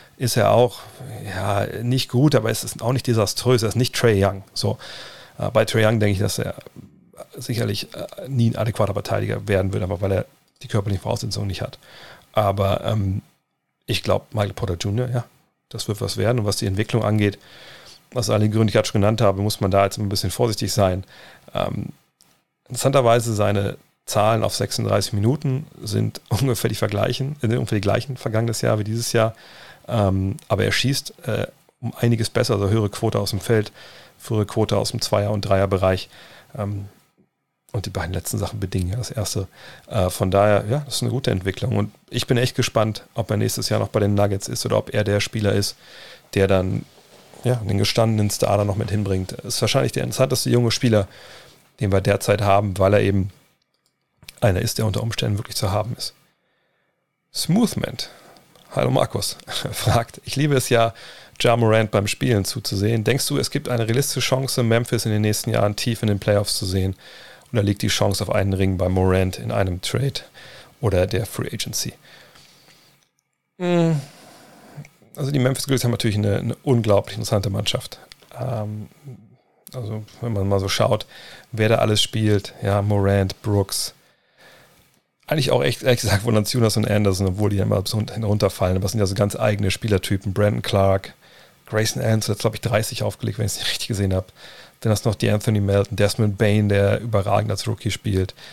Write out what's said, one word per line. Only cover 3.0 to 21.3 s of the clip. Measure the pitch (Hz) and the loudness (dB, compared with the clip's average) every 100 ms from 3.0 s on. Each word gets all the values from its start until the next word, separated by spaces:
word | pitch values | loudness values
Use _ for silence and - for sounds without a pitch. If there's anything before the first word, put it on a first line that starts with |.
| - | 2
desaströs. | 113 101 - 123 123 | 2 2 0 2 2
Er | 107 | 2
ist | 113 | 0
nicht | 123 | -2
Trae | - 120 101 | 2 4 4
Young. | 95 98 98 | 2 0 -8
So, | - 101 - - - - - - - | -4 -4 -4 -8 -18 -18 -20 -20 -8
äh, | 104 | -2
bei | 110 | 0
Trae | 113 113 110 | 2 2 2
Young | 113 | 4
denke | 104 | 2
ich, | 95 | 2
dass | 107 - | 0 -2
er | - - - - - - _ - - - | -6 -8 -16 -20 -20 -20 _ -20 -20 -12
sicherlich, | 123 117 113 104 - | -6 -4 -2 -4 -8
äh, | - - - - | -10 -12 -12 -4
nie | 135 113 | 0 2
ein | - | 2
adäquater | 107 - 101 | -2 0 -2
Verteidiger | 101 - 104 104 107 101 | -2 -4 -4 -2 -4 -2
werden | 95 95 | 0 0
wird, | 104 | -2
aber | 92 98 | -4 -2
weil | 98 | -2
er | 95 - _ _ _ | -2 -4 _ _ _
die | - | -6
körperlichen | 110 101 95 | -4 -2 -4
Voraussetzungen | 110 117 107 101 101 | -4 -4 -4 -6 -6
nicht | 92 | -6
hat. | - - - - - - _ | -8 -12 -20 -20 -20 -20 _
Aber, | - 101 98 98 - | 0 0 2 0 0
ähm, | - 107 98 95 - _ _ _ _ _ - | 0 0 0 -2 -6 _ _ _ _ _ -6
ich | 104 | -4
glaub, | - 95 - | 0 -2 -2
Michael | 107 104 | -4 -4
Porter | - - 87 | -4 -6 -4
Junior, | 104 110 123 | -2 -4 -2
ja, | 120 - _ _ _ - | -4 -6 _ _ _ -16
das | 110 - | -10 -6
wird | 101 | -4
was | 98 - | -4 -2
werden. | 104 127 | 0 0
Und | 101 | 0
was | - | -2
die | 104 | -2
Entwicklung | 95 110 113 | -2 0 0
angeht, | 107 107 104 - - - - - - - _ | 2 2 2 0 -10 -20 -20 -20 -20 -20 _
aus | 123 107 | -4 0
all | 107 | 2
den | 107 | 2
Gründen, | 107 110 | 4 4
die | |
ich | |
gerade | 120 - | 4 2
schon | 107 | 2
genannt | 101 110 | 2 4
habe, | 104 95 | 4 2
muss | 104 - | 0 0
man | 101 | 2
da | 98 | 4
jetzt | 98 - | 4 2
ein | 101 | -4
bisschen | 101 95 | -2 -2
vorsichtig | - 120 104 98 | 0 0 0 -2
sein. | - 95 92 - - - | 2 2 2 -6 -16 -20